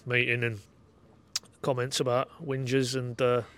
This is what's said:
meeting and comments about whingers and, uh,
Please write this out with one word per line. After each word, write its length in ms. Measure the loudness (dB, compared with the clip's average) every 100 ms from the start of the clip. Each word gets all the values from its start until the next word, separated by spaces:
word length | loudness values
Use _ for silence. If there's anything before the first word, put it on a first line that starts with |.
meeting 380 | -2 0 2 0
and 160 | -2 -4 -12 -20 -20 _ -20 -20 _ -12 -12 _
comments 380 | -2 -2 -2 -2
about 280 | 2 0 0 -8
whingers 520 | -6 -4 2 2 2 -2
and, 260 | -6 0
uh, 200 | 2 2 -2